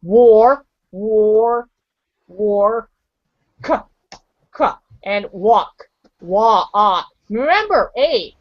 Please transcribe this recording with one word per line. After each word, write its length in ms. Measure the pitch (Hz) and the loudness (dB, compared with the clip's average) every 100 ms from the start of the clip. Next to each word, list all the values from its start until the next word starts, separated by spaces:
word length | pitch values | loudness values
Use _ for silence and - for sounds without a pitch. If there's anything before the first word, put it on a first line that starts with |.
War, 600 | 170 214 240 214 233 277 _ _ _ | 0 4 6 6 4 0 _ _ _
war, 760 | 185 214 214 214 214 226 240 240 _ _ _ _ _ _ | -12 -4 0 2 2 0 -2 -8 _ _ _ _ _ _
war, 640 | 180 208 202 202 226 220 _ _ _ _ _ _ _ | -8 -4 0 0 -2 -10 _ _ _ _ _ _ _
k, 180 | - 285 - _ _ - _ _ _ | -6 -6 -6 _ _ -20 _ _ _
k, 220 | - 254 - _ - | -4 -4 -4 _ -18
and 240 | 185 202 202 | -8 -8 -8
walk, 560 | 196 196 226 156 _ - _ _ _ | -6 0 0 -2 _ -20 _ _ _
wa, 460 | 170 190 220 214 - | -6 0 2 2 0
ah. 320 | 202 208 180 - _ _ | 0 0 0 -6 _ _
Remember, 600 | 214 277 381 427 339 190 - | -6 -2 -2 0 -2 -2 -2
A. 400 | 285 262 165 _ | -2 -2 -6 _